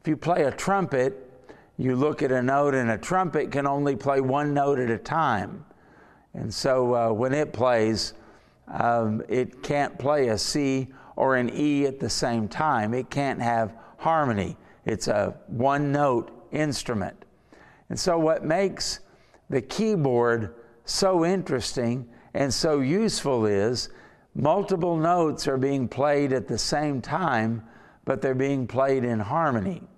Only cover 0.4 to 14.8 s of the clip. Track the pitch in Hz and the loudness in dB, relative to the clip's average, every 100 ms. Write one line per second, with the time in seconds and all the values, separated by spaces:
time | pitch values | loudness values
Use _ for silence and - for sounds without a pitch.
0.4 | 143 - - 196 175 135 131 131 - - | 2 0 0 0 0 0 0 -2 -18 -20
1.4 | - - - - 127 127 147 147 147 127 | -20 -20 -20 -6 -2 2 0 0 0 0
2.4 | 123 139 143 135 120 110 - 185 180 156 | 2 2 2 2 0 -2 0 0 0 0
3.4 | 120 135 139 143 143 139 143 135 131 139 | -2 -2 0 0 0 0 0 0 2 0
4.4 | 147 143 143 139 123 110 - 156 156 110 | 0 0 2 2 0 -2 -2 0 2 0
5.4 | 95 - - - - - - - _ - | -4 -10 -18 -20 -20 -20 -20 -20 _ -10
6.4 | 110 104 139 131 123 120 113 107 127 139 | -8 -4 0 2 2 2 2 2 0 0
7.4 | 151 - 127 120 110 110 - - - - | -2 0 2 4 4 2 -4 -10 -20 -20
8.4 | _ _ - - 117 117 110 110 - 123 | _ _ -14 -2 0 2 0 -2 -2 -2
9.4 | 127 - - 143 139 - 131 147 131 107 | -2 -6 -4 -2 -2 -2 0 2 2 0
10.4 | - 151 139 135 131 - - - 131 127 | -2 -2 0 0 -4 -10 -16 -2 2 2
11.4 | 120 - 147 143 139 135 123 - 139 117 | 0 0 0 2 0 -2 -4 -2 -2 -2
12.4 | 107 - 156 131 107 120 127 - 139 123 | -2 -2 0 0 0 -2 -4 -4 -4 -2
13.4 | 120 117 110 - - - 160 160 143 107 | 0 0 -2 -6 -20 -6 0 2 2 0
14.4 | 87 - - - | -2 -6 -16 -10